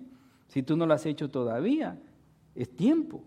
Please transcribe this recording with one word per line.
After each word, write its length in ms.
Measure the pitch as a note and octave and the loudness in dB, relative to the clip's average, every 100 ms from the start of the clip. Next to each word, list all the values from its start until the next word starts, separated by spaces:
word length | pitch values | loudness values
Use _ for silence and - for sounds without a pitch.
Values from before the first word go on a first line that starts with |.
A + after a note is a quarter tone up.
| - - _ _ _ | -10 -20 _ _ _
Si 140 | C#3 | -4
tú 120 | B2+ D#3+ | 0 2
no 100 | E3 | 4
lo 80 | |
has 120 | D3 D#3 | 2 2
hecho 260 | D3 D3 | -4 -4
todavía, 680 | C3+ A#2+ A#2 G3 D4+ - - - - _ _ _ | -2 -2 0 0 0 -2 -8 -18 -20 _ _ _
es 220 | - A#2+ - | -8 -8 0
tiempo 480 | A3 D#4+ C#4+ - | 2 2 0 -8